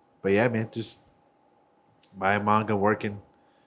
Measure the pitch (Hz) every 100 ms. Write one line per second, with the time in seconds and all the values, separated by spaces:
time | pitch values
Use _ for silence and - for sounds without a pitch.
0 | _ _ 98 101 120 113 110 117 107 -
1 | _ _ _ _ _ _ _ _ _ _
2 | - 98 95 104 104 107 107 104 101 107
3 | 110 104 - _ _ _